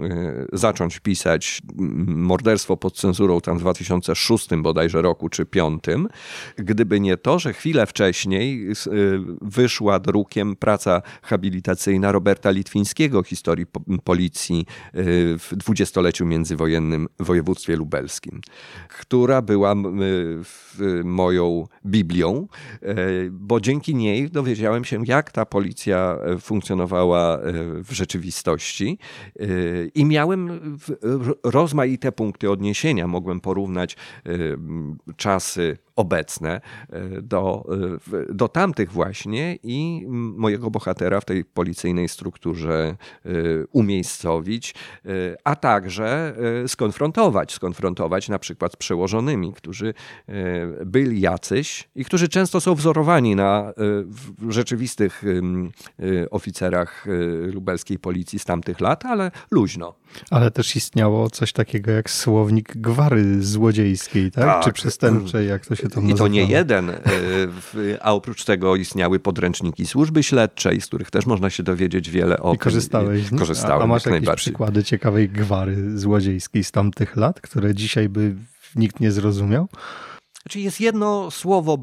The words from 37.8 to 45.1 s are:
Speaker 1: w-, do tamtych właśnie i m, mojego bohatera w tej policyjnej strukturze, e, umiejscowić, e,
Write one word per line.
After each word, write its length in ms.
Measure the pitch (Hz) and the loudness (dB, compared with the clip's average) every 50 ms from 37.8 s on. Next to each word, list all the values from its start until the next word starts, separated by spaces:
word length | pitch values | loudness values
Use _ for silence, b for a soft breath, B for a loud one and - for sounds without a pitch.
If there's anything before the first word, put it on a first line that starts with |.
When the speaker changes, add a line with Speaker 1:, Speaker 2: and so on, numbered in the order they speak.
| 95 90 90 - | -2 -4 -4 -8
Speaker 1:
w-, 360 | - - - 92 71 - - | -10 -8 -8 -8 -6 -6 -4
do 140 | 95 123 110 | -2 -2 0
tamtych 440 | - 160 190 190 151 - 104 85 95 | 0 0 0 0 0 -2 -2 -2 -2
właśnie 640 | 98 82 95 104 - - 104 107 117 151 175 175 - - | -2 -2 -2 -4 -8 -10 -8 -6 -6 -4 -6 -8 -8 -8
i 420 | 117 120 139 156 170 170 160 - | -6 -6 -4 -4 -4 -6 -8 -8
m, 280 | 131 127 120 117 113 98 | -8 -6 -6 -6 -6 -4
mojego 340 | 95 113 110 104 104 120 113 | -2 0 0 0 0 -2 -4
bohatera 500 | 107 107 - 92 92 - 92 90 98 101 | -4 -4 -4 -4 -4 -2 0 0 0 0
w 40 | - | -2
tej 200 | - 95 92 85 | -2 -2 -4 -4
policyjnej 640 | - _ - 87 87 87 - - 90 87 87 87 82 | -4 _ -4 -4 -4 -4 -4 -4 -2 0 0 -2 -2
strukturze, 880 | - - - 92 - - - 85 80 82 80 80 82 80 80 80 85 - B B B B B | -4 -8 -10 -10 -10 -8 -6 -6 -6 -4 -2 -2 0 0 0 -2 -4 -8 B B B B B
e, 40 | 82 90 85 82 85 82 80 78 - - | -6 -4 -2 0 0 0 -2 -2 0 2
umiejscowić, 1040 | 139 110 101 101 95 90 - - - - 87 82 82 80 92 110 117 - - - B B B B B B | 2 2 4 2 -2 -4 -6 -8 -6 -4 -2 -2 -2 -2 -4 -6 -6 -8 -10 -14 B B B B B B
e, 40 | - | -8